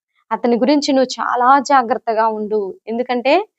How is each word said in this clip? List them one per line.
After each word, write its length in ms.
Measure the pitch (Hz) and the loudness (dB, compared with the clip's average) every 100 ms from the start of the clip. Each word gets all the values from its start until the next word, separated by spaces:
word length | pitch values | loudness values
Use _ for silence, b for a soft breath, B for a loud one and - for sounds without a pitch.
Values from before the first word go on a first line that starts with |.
| _ _ - | _ _ -8
అతని 260 | 226 240 233 | -4 0 0
గురించి 360 | 240 294 294 | 2 2 2
నువ్వు 180 | 269 254 | 0 0
చాలా 460 | - - - 254 277 | -2 -4 0 4 4
జాగ్రత్తగా 680 | 247 277 226 262 - 220 226 | 4 0 0 -4 -4 -2 0
ఉండు. 460 | 214 208 214 190 180 - | -2 -4 -4 -4 -8 -8
ఎందుకంటే 600 | 233 247 247 262 339 427 | -6 -4 -2 0 0 0